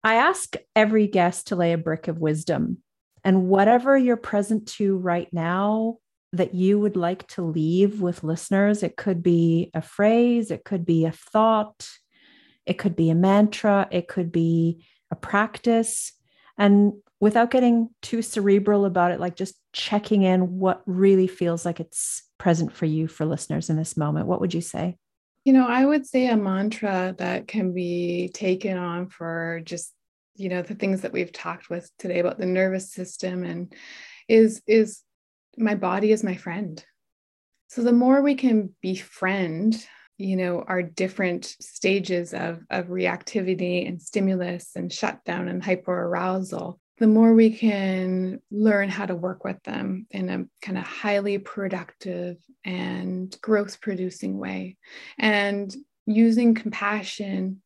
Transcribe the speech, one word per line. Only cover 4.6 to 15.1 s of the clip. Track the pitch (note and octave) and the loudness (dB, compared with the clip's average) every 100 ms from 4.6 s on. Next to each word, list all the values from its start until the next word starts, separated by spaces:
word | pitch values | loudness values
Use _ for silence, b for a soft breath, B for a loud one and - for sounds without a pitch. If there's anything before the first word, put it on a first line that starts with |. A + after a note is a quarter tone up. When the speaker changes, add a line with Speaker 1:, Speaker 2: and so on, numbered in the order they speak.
| G#3+ - | -4 -2
Speaker 1:
to | G3+ F#3+ | 0 0
right | F3+ F3 - | 0 -2 -2
now | E3+ E3 F3+ G3+ A3 A3+ A3+ _ _ _ | -4 -2 0 0 0 -2 -6 _ _ _
that | F3 F3+ | -2 -2
you | F3+ F#3 G#3 | 2 2 4
would | G#3 | 2
like | F#3+ E3+ F#3 - | 0 -2 -4 -10
to | - | -6
leave | E3+ D#3 D#3 F3+ G3+ G#3+ | -4 0 0 4 2 2
with | F3+ F3 | -4 -4
listeners, | D#3 E3 - G3 G3+ G#3 | -4 -6 -2 2 2 2
it | F3 - | -2 -4
could | G#3 F3 | -4 0
be | F3 E3+ E3 E3 - | 2 4 4 2 0
a | D#3+ | -6
phrase, | - - G#3 A#3 A#3+ A#3+ G#3+ | -8 2 4 4 4 2 -2
it | E3+ | -8
could | - G3 E3+ | -6 -4 0
be | E3 D#3+ | 2 2
a | |
thought, | - - G#3+ A3 A3 G#3+ _ - - _ b b b b b - | -2 -2 2 4 2 -2 _ -20 -20 _ b b b b b -6
it | - | -2
could | G3+ | -2
be | E3 E3 | 0 2
a | |
mantra, | D#3+ F#3+ G3+ G#3 - G#3+ G3+ F#3+ | 4 4 4 4 2 2 2 2
it | F3+ F3 | -4 -4
could | - E3+ | -6 -2
be | E3+ E3 E3 E3 E3 b b _ | 0 2 2 2 -2 b b _